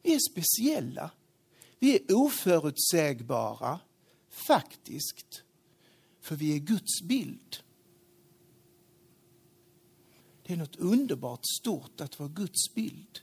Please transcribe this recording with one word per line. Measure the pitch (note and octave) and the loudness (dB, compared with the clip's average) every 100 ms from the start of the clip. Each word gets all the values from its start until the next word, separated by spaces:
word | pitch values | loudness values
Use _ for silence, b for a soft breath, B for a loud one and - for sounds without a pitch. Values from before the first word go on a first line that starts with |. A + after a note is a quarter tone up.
Vi | E4+ | 4
är | D4+ | 2
speciella. | - - D#3+ - C4 D4+ B2 C3 D#3+ _ _ _ b b b b | 2 0 0 2 2 0 -4 -8 -10 _ _ _ b b b b
Vi | C4 B3+ | 4 4
är | - | 6
oförutsägbara, | G3+ C#4+ - F#3+ E3+ D3+ C#3+ - F3 D3+ B2 A#2 B2 A2 A2 A#2 E3 _ _ b b b | 4 4 2 4 4 4 0 2 4 2 -2 -2 -2 -2 -4 -6 -6 _ _ b b b
faktiskt. | - - C4 - - - D3 - - - - _ _ _ b b b b b | -12 2 2 2 -16 -14 -10 -10 -10 -18 -20 _ _ _ b b b b b
För | - D3+ | -10 -4
vi | D3+ | 0
är | D3+ | -2
Guds | D3 G#3+ - - | 0 -2 0 -6
bild. | E3+ C4 D3+ - _ - _ _ _ _ _ _ _ _ _ _ _ _ _ _ _ _ _ _ _ _ _ _ _ _ b b b b - | 0 -2 -2 -12 _ -18 _ _ _ _ _ _ _ _ _ _ _ _ _ _ _ _ _ _ _ _ _ _ _ _ b b b b -6
Det | |
är | F3 | -6
något | D3 - | -6 -2
underbart | F3 A#3+ C4+ C#3 B2+ A#2+ - - | 2 2 2 -4 -6 -6 -6 -4
stort | A#3+ D#3+ C3 - | -4 -6 -8 -14
att | C#3+ - | -14 -10
vara | C#3+ | -10
Guds | D#3+ G3 - - | -8 -6 -2 -2
bild. | - A3 - - - | -4 -6 -10 -20 -20